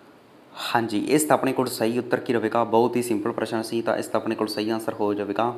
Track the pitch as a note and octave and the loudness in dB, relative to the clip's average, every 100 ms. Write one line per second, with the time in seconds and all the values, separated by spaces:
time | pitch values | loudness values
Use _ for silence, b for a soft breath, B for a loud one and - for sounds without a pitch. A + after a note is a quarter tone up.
0 | B - - - - - - A#2+ A2+ G#2 | B -20 -20 -20 -20 -12 -2 0 0 0
1 | - D3+ D3+ C3 C3+ C3 B2 - A2+ A#2+ | 2 2 4 2 2 0 -2 0 0 0
2 | B2 B2+ - A#2 G#2+ A#2 A2 A2+ A#2+ A#2+ | 0 -2 0 0 2 0 2 4 4 2
3 | A#2 G#2 A2+ A2+ A2 A2+ A2+ A#2 A2+ G#2+ | 0 0 -2 -2 -2 -4 -2 -2 0 -2
4 | A2+ A2 A2+ A2 G#2+ - G#2+ A2+ A2 G#2+ | 0 -2 -2 -2 -2 -2 -2 -2 -4 -2
5 | G#2 G2+ G2 G2+ A#2 | 0 0 -2 0 -2